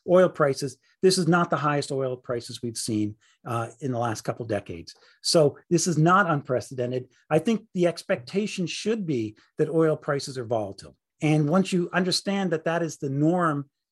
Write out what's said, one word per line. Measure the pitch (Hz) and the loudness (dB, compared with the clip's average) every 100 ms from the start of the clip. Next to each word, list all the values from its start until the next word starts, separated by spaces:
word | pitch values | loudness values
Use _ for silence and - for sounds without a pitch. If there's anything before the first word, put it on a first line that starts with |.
| - | 4
oil | 180 180 | 6 6
prices, | - 147 135 143 - _ _ | 4 0 0 -6 -10 _ _
this | 190 185 | 4 4
is | 160 | 4
not | 175 175 | 4 2
the | 156 | 0
highest | 147 147 139 | 0 0 -2
oil | 135 131 127 | -4 -4 -6
prices | - 120 117 117 | -6 -6 -6 -10
we've | 120 113 | -8 -6
seen, | - 107 104 107 _ _ 143 | -2 -2 -2 -6 _ _ -8
uh, | 117 113 - | -6 -6 -8
in | 139 | -6
the | 120 | -2
last | 117 107 | -2 -4
couple | - 117 113 | -6 -8 -4
decades. | 101 - 85 85 - _ _ | -6 -6 -14 -16 -20 _ _
So | - 170 147 - - | 0 4 2 0 -2
this | 170 185 | 0 0
is | 156 | 2
not | 160 190 180 | 4 6 4
unprecedented. | 143 - 123 - 127 123 127 123 _ - | 0 -2 -4 -4 -6 -4 -4 -8 _ -2
I | 156 | 0
think | 190 220 - | 0 -2 -2
the | 185 175 | 0 0
expectation | 165 - 175 123 196 214 - 165 | 0 -4 -6 -4 -4 -4 -4 -6
should | - 208 226 170 | -4 -4 -4 -2
be | 131 107 - _ - | -4 -4 -8 _ -4
that | 151 | -2
oil | 160 160 151 | 2 2 0
prices | - 143 147 131 | -2 -4 -6 -10
are | 110 | -4
volatile. | 117 101 98 71 - _ - | -2 -4 -10 -18 -20 _ -2
And | 151 156 147 | 2 2 4
once | 185 185 | 2 2
you | 180 175 | 0 0
understand | 180 180 - - 196 185 | 0 0 -2 -2 -2 -2
that | 160 165 | -2 -2
that | 170 | -2
is | 165 - | -2 -6
the | 147 | -6
norm | 135 156 180 165 143 139 _ _ | 0 2 2 2 -2 -6 _ _